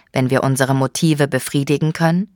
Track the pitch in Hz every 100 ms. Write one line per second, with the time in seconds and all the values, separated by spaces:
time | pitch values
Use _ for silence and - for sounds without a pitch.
0 | _ - 127 131 135 135 131 135 131 -
1 | 165 147 143 131 - 143 139 143 156 -
2 | 165 175 202